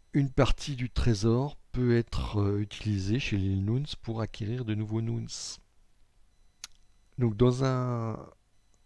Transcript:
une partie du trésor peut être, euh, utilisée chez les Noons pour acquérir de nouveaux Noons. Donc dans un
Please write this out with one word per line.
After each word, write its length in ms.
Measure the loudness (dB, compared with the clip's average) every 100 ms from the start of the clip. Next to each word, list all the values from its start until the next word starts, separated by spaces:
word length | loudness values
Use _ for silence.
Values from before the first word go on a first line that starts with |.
| _
une 180 | 0 0
partie 440 | 4 4 4 0
du 160 | -6 -4
trésor 680 | 2 2 4 4 2 0 -8 -8
peut 260 | 0 2 2
être, 440 | 2 -2 -2 0
euh, 180 | 2 0
utilisée 640 | -4 -4 -2 0 0 0
chez 160 | 0 0
les 180 | 2
Noons 300 | 0 0 0 -2 -8
pour 200 | -6 -6
acquérir 420 | -6 -6 -6 -4
de 100 | -2
nouveaux 280 | -2 -2 -2
Noons. 580 | -2 -4 -6 -10 -12 -14 _ _ _ _ _ _ -20 _ -20 -18 -18 -18 -20 _ _ -2
Donc 180 | 0 4
dans 260 | 4 4
un 560 | 0 0 -2 -4 -6 -8 -12 _ _ _ _ _